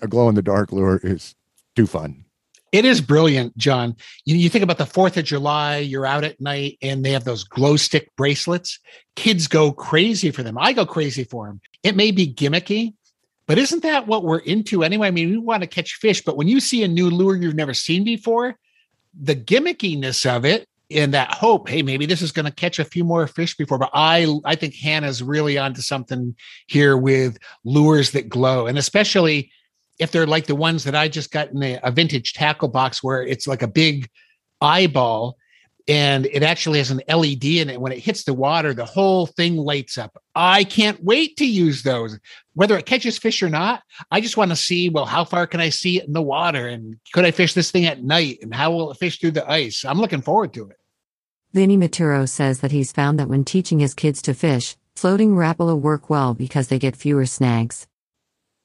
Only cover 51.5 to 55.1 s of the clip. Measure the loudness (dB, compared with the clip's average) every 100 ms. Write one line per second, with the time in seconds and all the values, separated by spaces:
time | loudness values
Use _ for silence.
51.5 | 2 4 4 2 0 0 0 0 0 -2
52.5 | 0 -2 -2 -2 -2 0 0 0 0 0
53.5 | -2 0 2 0 0 -2 -2 -4 -2 0
54.5 | 0 -2 -12 _ -2 0